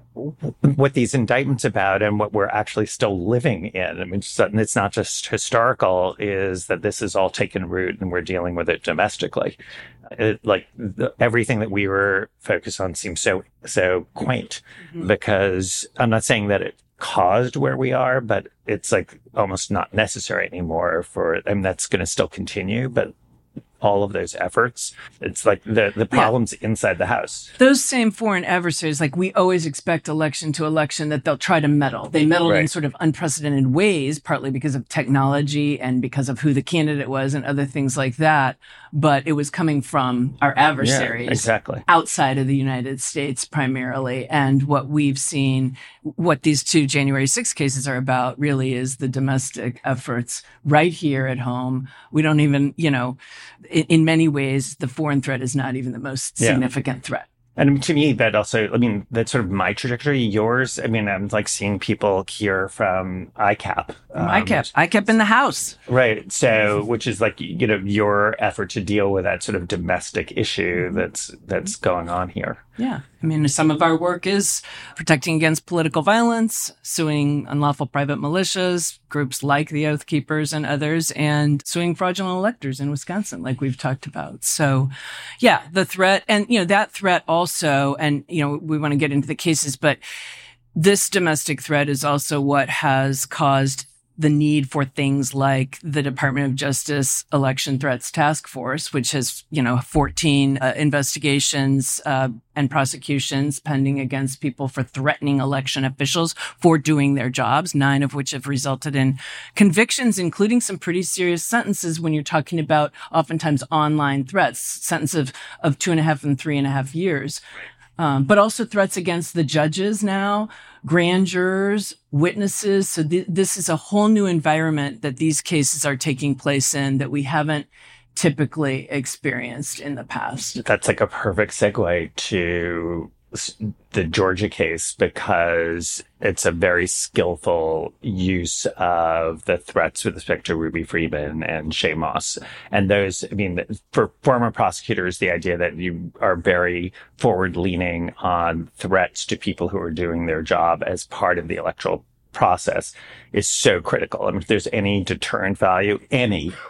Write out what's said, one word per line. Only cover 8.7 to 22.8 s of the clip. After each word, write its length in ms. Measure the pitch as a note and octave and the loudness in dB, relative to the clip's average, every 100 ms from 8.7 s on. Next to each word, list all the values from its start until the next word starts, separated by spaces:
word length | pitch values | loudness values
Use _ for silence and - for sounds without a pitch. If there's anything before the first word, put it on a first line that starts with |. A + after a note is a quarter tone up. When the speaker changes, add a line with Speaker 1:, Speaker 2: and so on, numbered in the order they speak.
| D#2+ | -2
Speaker 1:
domestically. 760 | - D#2+ G#2 - - - - - - - - - - | -2 0 0 -2 -6 -4 -4 -6 -20 -20 -20 -20 -14
It, 340 | - A2 G#2 G#2+ | -2 0 0 0
like, 220 | F#2+ - - | 0 -2 -10
the, 360 | A2 - B2+ - | -8 -4 -4 0
everything 420 | A#2 A#2 A2 A2+ | 2 2 0 -2
that 120 | A2 | -2
we 160 | G2 G2 | -2 0
were 420 | G2 G2+ G2 G#2+ _ | 2 2 0 -4 _
focused 420 | - G2 - - | -4 -2 -4 -6
on 120 | F#2+ | -6
seems 280 | - G2+ E2+ | -6 -8 -2
so, 240 | A2+ F#2 - _ - | 0 0 -4 _ -4
so 400 | - F2+ F2+ - - | 0 2 2 -2 -6
quaint, 460 | - B2 - - - - - | -4 -4 -4 -12 -14 -20 -16
Speaker 2:
Mm-hmm. 180 | E3+ F#2+ | -6 0
Speaker 1:
because 800 | G2+ - G2 G2 F#2 F#2 - - - | 0 2 2 2 0 -2 -6 -6 0
I'm 140 | A#2+ | 2
not 160 | A2 - | 2 2
saying 240 | A#2 G#2 | 0 2
that 120 | G2 | 0
it 140 | F#2+ - _ - | 0 -10 _ -12
caused 580 | - - F#2 G#2+ B2 C#3 | -4 2 4 4 2 0
where 180 | C#3 C3 | -2 0
we 160 | C3 | 0
are, 300 | B2+ C3 C3 | 0 2 0
but 260 | A2+ G2+ - _ - | 0 -4 -4 _ -6
it's, 240 | G#2 - | -4 0
like, 280 | G#2 F2 - - | -2 -2 -14 -8
almost 380 | - G2+ F#2+ - | -2 -2 -2 -2
not 220 | F#2+ F2 | -4 -2
necessary 520 | G2+ G#2 - - F#2+ F2+ | 0 -2 -2 -4 -4 -4
anymore 580 | F2 E2+ D#2+ F2 E2+ | -6 -4 -2 0 -2
for, 380 | F2 G2 F2 E2+ - | -4 -4 -2 -2 -2
I 60 | |
mean, 100 | G#2 | -2
that's 240 | F#2+ F2+ - | -2 -4 -2
gonna 180 | F#2+ F2+ | -2 -2
still 220 | - F#2 | -2 -2
continue, 640 | - F#2+ G#2 F#2 A2+ | -4 -8 -6 -4 -4